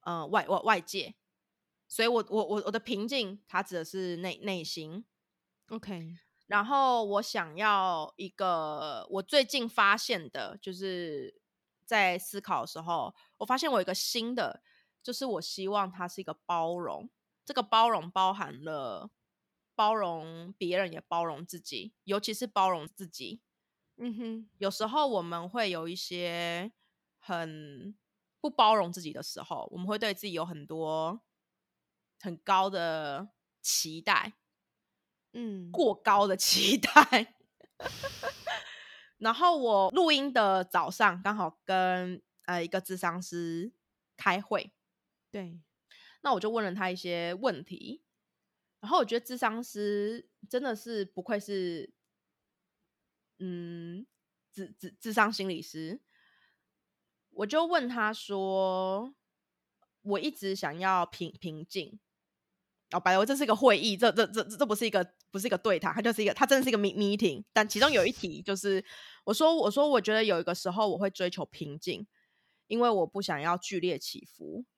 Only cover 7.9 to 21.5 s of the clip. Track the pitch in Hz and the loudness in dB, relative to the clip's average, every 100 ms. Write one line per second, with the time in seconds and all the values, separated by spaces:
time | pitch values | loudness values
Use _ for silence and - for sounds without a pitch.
7.9 | 170 156 - 185 - 185 170 156 151 151 | 0 -4 -8 -12 -2 0 0 -2 -6 -6
8.9 | 123 - 190 185 294 262 285 233 - 202 | -8 -6 -6 2 2 4 0 -2 4 6
9.9 | 208 - 214 151 - 110 208 - 180 190 | 6 2 -4 -4 -8 -8 -10 -12 -8 -6
10.9 | 180 170 147 127 - _ _ _ _ - | -4 -4 -6 -8 -14 _ _ _ _ -2
11.9 | 220 190 180 - 196 196 165 120 - 165 | 2 2 2 -4 -10 -4 -4 -4 -8 -4
12.9 | 170 110 - _ _ 208 254 320 240 185 | -2 -2 -8 _ _ -2 0 2 2 0
13.9 | 180 - 240 226 247 156 - _ _ _ | -2 -2 -4 -4 -2 -4 -6 _ _ _
14.9 | _ - 240 262 196 151 - 190 208 190 | _ -10 -8 -4 -6 -6 -8 -4 -2 -2
15.9 | 185 180 - 190 160 _ 175 165 175 165 | -6 -10 -10 -12 -12 _ -2 0 -2 -4
16.9 | 73 247 _ _ _ - 277 214 220 233 | -8 -10 _ _ _ -8 -4 2 4 4
17.9 | 214 165 185 190 202 156 147 156 156 131 | 2 -2 2 2 2 -6 -8 -8 -6 -6
18.9 | 95 214 _ _ _ _ _ _ - 214 | -8 -12 _ _ _ _ _ _ 0 2
19.9 | 220 190 165 160 165 170 196 175 180 190 | 4 0 -4 -10 -14 -16 -6 -2 0 -2
20.9 | 160 - 170 170 143 175 | -6 -4 -2 -2 -4 -10